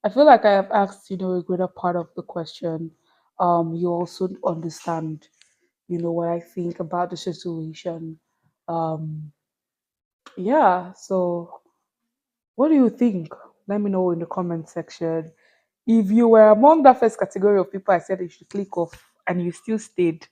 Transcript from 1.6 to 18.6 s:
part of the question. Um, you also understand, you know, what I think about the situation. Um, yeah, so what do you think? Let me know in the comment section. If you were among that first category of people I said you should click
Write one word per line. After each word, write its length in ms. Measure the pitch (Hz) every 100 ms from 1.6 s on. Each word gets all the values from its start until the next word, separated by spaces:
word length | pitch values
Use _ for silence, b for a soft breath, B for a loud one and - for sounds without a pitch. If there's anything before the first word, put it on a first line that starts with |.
| 180
part 280 | - 175 175
of 140 | 165 -
the 80 |
question. 680 | - 175 156 - 170 160 165 _ _ _ _ -
Um, 360 | 180 170 165 165
you 140 | 175
also 400 | 170 175 - 185 190 180
understand, 840 | 165 165 - - 165 160 156 _ _ _ _ _ _ _
you 120 | 175
know, 120 | 170
what 180 | 170 170
I 100 | 170
think 380 | 170 - 175 170
about 320 | 165 175 180
the 60 | 175
situation. 1000 | - 165 180 165 160 156 180 165 160 160 _ _ _ _ -
Um, 640 | 165 160 160 156 156 151 _ _ _ _ _ _ _ _ _ - -
yeah, 560 | 185 294 220 180 180
so 680 | 190 - 190 180 175 170 - _ _ _ _ _ _ _ _ _ -
what 140 | 294
do 60 | 302
you 140 | 240
think? 400 | - 247 185 156 - - _ -
Let 140 | 202
me 100 | 202
know 200 | 190 180
in 80 | 170
the 80 | 165
comment 420 | - 175 170 160
section. 600 | 175 160 - 165 160 160 _ _ _ _ _ -
If 240 | 226 196
you 180 | 220 233
were 200 | 226 214
among 320 | 214 277 320
that 160 | 269 247
first 200 | 233 -
category 400 | 196 202 202 202
of 120 | 185
people 220 | 196 190
I 60 | 175
said 220 | - 185
you 80 | 175
should 200 | _ _
click 280 | 202